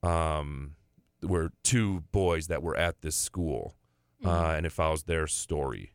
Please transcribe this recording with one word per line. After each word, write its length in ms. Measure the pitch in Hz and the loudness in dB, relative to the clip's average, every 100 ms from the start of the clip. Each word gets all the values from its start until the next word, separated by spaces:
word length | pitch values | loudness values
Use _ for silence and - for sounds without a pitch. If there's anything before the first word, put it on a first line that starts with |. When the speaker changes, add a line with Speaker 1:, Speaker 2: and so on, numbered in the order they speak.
Speaker 1:
um, 720 | 90 82 80 76 73 71 71 76 _ _ _ _ | 2 2 2 0 -4 -8 -10 -14 _ _ _ _
were 300 | - 90 85 - | -2 0 0 -2
two 380 | - 120 107 92 78 | 2 4 4 0 0
boys 360 | 104 92 82 80 | 2 4 2 0
that 140 | 80 | -2
were 140 | 80 - | -2 0
at 240 | 85 - | 0 0
this 140 | 78 - | -4 -2
school, 600 | - - 82 64 50 - _ _ _ _ | -4 -2 -2 -2 -6 -12 _ _ _ _
uh, 40 | 233 | 0
Speaker 2:
Mm-hmm. 260 | 85 80 80 | 2 2 0
Speaker 1:
and 80 | 82 | -2
it 60 | |
follows 320 | - 80 78 | 0 0 0
their 240 | 78 82 76 | 0 0 0
story. 680 | - - 78 69 53 50 | -4 -4 -2 -2 -4 -12